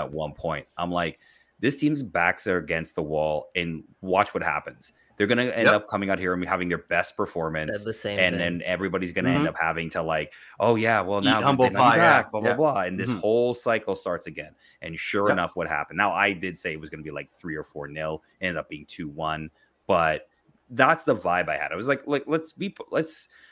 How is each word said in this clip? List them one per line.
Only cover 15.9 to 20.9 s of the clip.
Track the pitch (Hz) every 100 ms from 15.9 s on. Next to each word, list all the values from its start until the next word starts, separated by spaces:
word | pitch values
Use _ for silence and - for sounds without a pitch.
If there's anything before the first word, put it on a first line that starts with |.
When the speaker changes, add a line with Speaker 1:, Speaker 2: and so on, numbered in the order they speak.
| 78
Speaker 1:
Now, | 101
I | 87 101
did | 92 92 87
say | 90
it | 78
was | 78
gonna | 78
be, | 78
like, | 73 71
three | - 87
or | 76
four | 76 78 71
nil, | 76 78 78 - _
ended | 92 80
up | 76
being | 78 73
two | - 80
one, | 73 80 78 78 - _ _ -
but | 90 80 78 - _ _ _ _
that's | 120 135